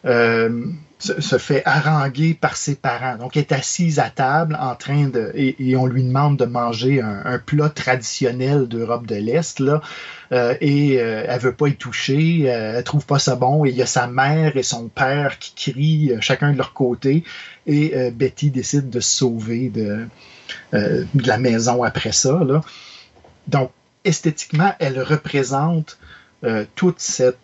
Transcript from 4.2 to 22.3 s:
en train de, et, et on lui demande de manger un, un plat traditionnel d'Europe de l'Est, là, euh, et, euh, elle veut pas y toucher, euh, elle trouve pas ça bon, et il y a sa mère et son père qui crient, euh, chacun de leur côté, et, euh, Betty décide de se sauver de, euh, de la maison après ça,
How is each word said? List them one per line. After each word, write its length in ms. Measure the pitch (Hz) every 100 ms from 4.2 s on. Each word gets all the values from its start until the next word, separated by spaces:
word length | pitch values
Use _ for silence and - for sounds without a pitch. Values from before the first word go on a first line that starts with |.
| 131 151 165 151
en 180 | 131
train 340 | 120 - 143 143
de, 240 | 117 107
et, 220 | - 131 -
et 160 | 127
on 100 | 131
lui 180 | 127 123
demande 320 | 127 131 147 143
de 80 |
manger 560 | 120 120 120 110 127 139
un, 200 | 110 98
un 120 | - 123
plat 300 | - 147 151
traditionnel 1000 | - - 127 113 - 131 123 131 143 123
d'Europe 360 | 113 113 117
de 100 | 113
l'Est, 440 | 104 107 143 165 -
là, 220 | 135 151 - - - - -
euh, 240 | 127 104 104
et, 400 | 143 143 143 131
euh, 240 | 113 110 -
elle 140 | 123
veut 120 | 127
pas 140 | 123 143
y 80 |
toucher, 680 | 143 123 107 - 139 160 170
euh, 320 | 135 117 110 117
elle 60 |
trouve 200 | 120 147
pas 140 | - 143
ça 160 | -
bon, 300 | 123 127 151
et 60 | 143
il 40 |
y 60 | 123
a 40 |
sa 220 | 120 131 123
mère 480 | 123 135 156 156
et 80 | 135
son 240 | 127 123 117
père 500 | - 135 143 139 -
qui 140 | -
crient, 600 | - - 127 151 156 147
euh, 80 | 113
chacun 320 | - 117 147
de 40 | 135
leur 140 | 123
côté, 540 | - 127 120 135 151 - - - - -
et, 240 | 147 156
euh, 160 | 131 123
Betty 420 | 117 131 - 147
décide 380 | 131 117 143 135
de 120 | 117
se 160 | - -
sauver 500 | 127 117 110 117 127
de, 400 | 110 104 107 117 - - - - - -
euh, 300 | 104 104 - -
de 140 | 139 120
la 100 | 117
maison 460 | 127 113 113 123
après 300 | 117 - -
ça, 260 | - 131